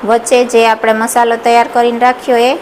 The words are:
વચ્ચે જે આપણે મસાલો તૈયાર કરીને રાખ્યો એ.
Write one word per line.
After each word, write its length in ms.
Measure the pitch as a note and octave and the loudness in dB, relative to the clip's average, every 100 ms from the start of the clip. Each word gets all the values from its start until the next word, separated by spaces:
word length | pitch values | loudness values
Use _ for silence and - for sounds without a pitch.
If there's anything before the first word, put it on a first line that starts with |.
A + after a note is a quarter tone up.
| G#3 | 0
વચ્ચે 400 | A3+ A#3 B3 B3 | -2 2 0 2
જે 220 | A#3 A3+ | 2 2
આપણે 260 | A3 A3+ | 0 0
મસાલો 440 | A3 A#3 A#3+ A#3 A#3 | -2 -2 0 0 0
તૈયાર 300 | A#3 A#3 A#3 | 2 2 2
કરીને 320 | A#3+ A#3+ A#3 | 0 -2 0
રાખ્યો 380 | B3 B3+ - A#3+ | 0 -2 -2 0
એ. 200 | A#3+ D#4 | 0 -2